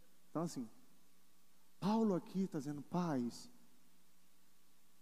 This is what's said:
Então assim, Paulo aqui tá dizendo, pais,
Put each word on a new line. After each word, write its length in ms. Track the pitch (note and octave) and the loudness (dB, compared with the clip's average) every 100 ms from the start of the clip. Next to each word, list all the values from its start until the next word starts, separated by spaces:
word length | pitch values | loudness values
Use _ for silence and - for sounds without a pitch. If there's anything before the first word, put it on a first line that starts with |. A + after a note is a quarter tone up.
| - - - | -14 -14 -4
Então 120 | - | 0
assim, 260 | F3 - A2+ - - - - - - - - - - - | 0 0 -4 -8 -14 -14 -14 -14 -14 -14 -14 -14 -14 0
Paulo 340 | F3 A3 A3+ | 6 8 8
aqui 320 | F3+ - F#3 F#3+ | 6 4 2 4
tá 120 | E3 | 2
dizendo, 240 | C#3+ D3 | 0 -2
pais, 680 | C3 F3 F3 C#3 A#2+ - - - - - - - - - - - - - - - - - | 2 4 6 6 4 0 -8 -12 -14 -14 -14 -14 -14 -14 -14 -14 -14 -14 -14 -14 -16 -16